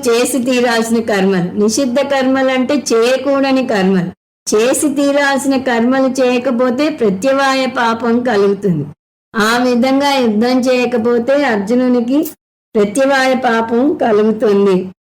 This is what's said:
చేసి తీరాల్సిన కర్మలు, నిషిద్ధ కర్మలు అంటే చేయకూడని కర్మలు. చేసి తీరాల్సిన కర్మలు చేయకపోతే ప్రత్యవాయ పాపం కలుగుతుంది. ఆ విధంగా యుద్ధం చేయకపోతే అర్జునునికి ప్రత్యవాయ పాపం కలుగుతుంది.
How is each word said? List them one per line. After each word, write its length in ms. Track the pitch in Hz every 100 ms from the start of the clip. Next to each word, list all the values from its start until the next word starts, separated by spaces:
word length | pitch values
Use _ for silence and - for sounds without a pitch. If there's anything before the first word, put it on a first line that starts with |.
| 254
చేసి 280 | 233 247 269
తీరాల్సిన 600 | 240 247 240 226 226 226
కర్మలు, 640 | 220 196 190 185 180 208
నిషిద్ధ 380 | 208 254 254 262
కర్మలు 480 | 277 269 262 269 262
అంటే 260 | 254 254
చేయకూడని 920 | 294 - 226 240 262 277 277 269 262 247
కర్మలు. 440 | 208 190 190 170 - _ _ - 214
చేసి 320 | 240 - 294
తీరాల్సిన 680 | 277 285 285 277 269 277 262
కర్మలు 680 | 262 233 240 269 262 262
చేయకపోతే 640 | 247 247 262 240 254 240 311
ప్రత్యవాయ 760 | 302 214 190 269 269 269 269 262
పాపం 540 | 254 233 226 233 240
కలుగుతుంది. 680 | 254 208 202 196 202 156 143 - _ _ _ 220
ఆ 220 | 214 240
విధంగా 520 | 254 240 262 269 285
యుద్ధం 460 | 269 233 208 240 254
చేయకపోతే 840 | 254 247 240 240 233 240 240 285
అర్జునునికి 840 | 269 214 196 247 254 247 233 285 330 - _ _ _
ప్రత్యవాయ 600 | 220 208 269 269 269 262
పాపం 600 | 247 247 226 226 233 294
కలుగుతుంది. 920 | 349 240 208 220 214 220 202 202 185 185 -